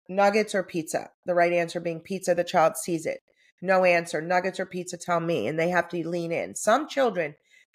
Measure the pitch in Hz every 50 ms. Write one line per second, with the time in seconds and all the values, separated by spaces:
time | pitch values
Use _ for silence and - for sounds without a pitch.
0 | _ - 180 196 202 202 202 220 214 214 - 196 180 - - 175 156 - - -
1 | - - _ _ - - 175 175 175 175 175 175 170 165 - 180 170 175 165 160
2 | - - 196 180 - - 175 175 208 - - 175 160 160 156 - - - 170 160
3 | 160 - - - _ _ _ _ _ _ _ - 175 185 190 185 185 180 175 170
4 | 170 170 - 151 160 170 180 180 180 190 185 - 185 185 - 180 175 175 - 175
5 | - - 175 165 165 170 170 135 101 117 156 160 160 175 180 175 170 - - 175
6 | 156 165 175 175 170 165 170 139 87 90 - - - 214 220 269 311 - - 277
7 | 262 240 190 180 160 147 151 _ _ _ _ _ _ _ _